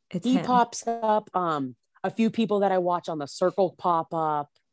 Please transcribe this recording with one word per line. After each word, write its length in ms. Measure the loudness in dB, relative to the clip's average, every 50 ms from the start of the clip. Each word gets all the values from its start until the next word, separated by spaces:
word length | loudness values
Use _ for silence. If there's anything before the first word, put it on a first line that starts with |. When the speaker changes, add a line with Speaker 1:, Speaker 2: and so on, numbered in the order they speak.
| _ -10
Speaker 1:
it's 160 | -8 -4 0 0
Speaker 2:
He 100 | 2 2
Speaker 1:
him. 60 | 2 2
Speaker 2:
pops 360 | 2 2 2 2 -2 -6 -6 -6
up. 420 | -4 -2 0 0 0 0 0 -2 -4
Um, 400 | -2 -2 0 -2 -2 -4 -6 -8 _ _ _ _ _ -8
a 60 | -4
few 220 | 0 0 0 2
people 300 | 2 0 0 0 0 2
that 100 | 2 2
I 80 | 2 2
watch 280 | 0 0 -2 -2 -4 -6
on 100 | -6 -6
The 80 | -6 -8
Circle 480 | -4 0 0 0 2 2 0 0 0 -2
pop 300 | 0 0 0 0 0 -2
up. 380 | -4 -2 -2 -2 -2 -2 -4 -8 _ _ _ _